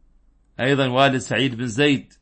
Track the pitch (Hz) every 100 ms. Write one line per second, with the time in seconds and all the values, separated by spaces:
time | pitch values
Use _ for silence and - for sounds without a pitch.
0 | _ _ _ _ _ - 127 139 131 127
1 | 139 127 - 113 131 113 123 110 147 135
2 | - _